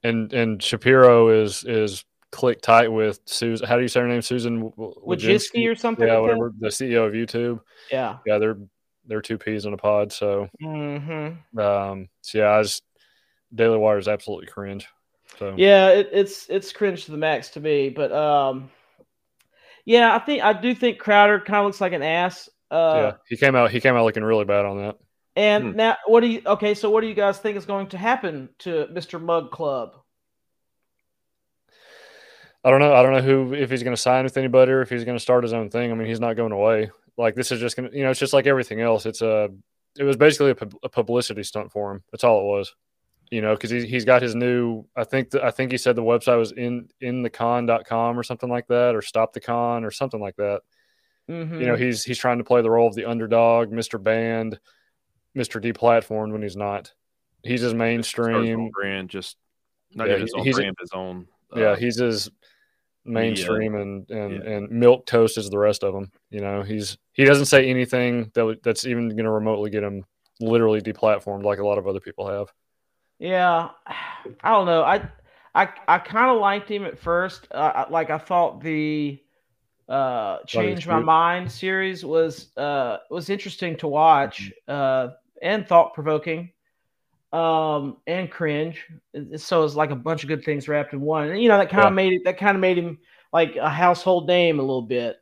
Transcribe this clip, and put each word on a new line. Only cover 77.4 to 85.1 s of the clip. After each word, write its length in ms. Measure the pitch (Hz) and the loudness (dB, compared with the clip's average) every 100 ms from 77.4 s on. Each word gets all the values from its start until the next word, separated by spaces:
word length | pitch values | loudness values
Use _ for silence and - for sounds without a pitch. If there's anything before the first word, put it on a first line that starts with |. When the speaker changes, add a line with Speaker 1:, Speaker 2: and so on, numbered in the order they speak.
| _ | _
Speaker 2:
Uh, 340 | - 151 - - | -2 -2 0 -2
I, 40 | |
like, 200 | 165 160 | -2 -2
I 80 | 156 | -6
thought 440 | - 175 170 - | -2 0 0 -2
the, 600 | 151 156 151 151 147 139 _ _ _ _ _ _ - | -6 -4 -4 -4 -6 -8 _ _ _ _ _ _ -6
uh, 480 | 135 131 120 104 90 | -4 -2 -4 -6 -8
Speaker 1:
Thought 120 | - | -6
he 80 | 113 | -4
was 80 | 107 | -2
Speaker 2:
Change 200 | 104 165 | -4 -2
My 80 | 160 | -2
Speaker 1:
cute. 80 | 160 | 4
Speaker 2:
Mind 460 | 160 170 180 180 | 4 4 -2 -6
series 540 | - 185 190 190 185 170 | -8 -4 -4 -4 -6 -2
was, 500 | 160 165 - - - | 0 0 -4 -16 -8
uh, 420 | 143 139 123 104 - | -4 -2 -4 -6 -10
was 200 | 170 156 | -12 -6
interesting 460 | 196 202 - 180 156 | -8 -8 -10 -8 -6
to 100 | 156 | -4
watch, 640 | 147 160 147 139 - - - - | 4 6 6 2 -6 -18 -18 -10
Speaker 1:
Mm-hmm. 40 | 143 135 131 123 | -4 0 0 -2